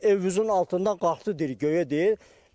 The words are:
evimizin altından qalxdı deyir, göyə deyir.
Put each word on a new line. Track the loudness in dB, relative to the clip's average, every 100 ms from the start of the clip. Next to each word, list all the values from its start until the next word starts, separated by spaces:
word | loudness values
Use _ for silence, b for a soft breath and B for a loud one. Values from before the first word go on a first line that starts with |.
evimizin | 0 2 0 -2 0
altından | 0 0 0 -2 0
qalxdı | -2 -2 -6 -4
deyir, | -6 -2
göyə | 0 0 0
deyir. | 0 0 -2 b b b